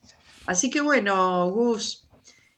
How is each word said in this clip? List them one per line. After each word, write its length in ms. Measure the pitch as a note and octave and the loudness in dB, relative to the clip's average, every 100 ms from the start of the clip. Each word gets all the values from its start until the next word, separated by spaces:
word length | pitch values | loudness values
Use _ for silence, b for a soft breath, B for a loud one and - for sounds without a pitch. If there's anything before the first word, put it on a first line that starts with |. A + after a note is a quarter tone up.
| B B B B - | B B B B -6
así 240 | F#3 C4 | -2 -2
que 120 | D4 | 0
bueno, 680 | D4 C4+ G3+ F#3+ F#3 F3+ F3+ | 2 2 2 2 2 2 0
Gus, 560 | G3+ A#3+ A3 - - _ _ b b b | 0 0 -2 -6 -12 _ _ b b b